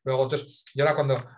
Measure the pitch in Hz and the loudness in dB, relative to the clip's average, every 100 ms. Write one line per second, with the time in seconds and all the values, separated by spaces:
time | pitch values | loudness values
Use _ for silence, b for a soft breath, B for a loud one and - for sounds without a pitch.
0 | 131 131 131 147 - - - 131 151 147 | -2 0 2 -2 -6 -18 -10 0 2 2
1 | 139 123 - | 0 0 -4